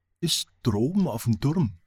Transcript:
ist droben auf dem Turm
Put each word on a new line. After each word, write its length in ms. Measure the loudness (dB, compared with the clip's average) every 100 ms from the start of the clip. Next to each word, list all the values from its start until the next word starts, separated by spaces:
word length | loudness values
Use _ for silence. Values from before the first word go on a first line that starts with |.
| _ -6
ist 280 | -4 -4 -6 _
droben 440 | -2 0 2 0 0
auf 160 | -2
dem 160 | -2 0
Turm 380 | 0 2 0 -4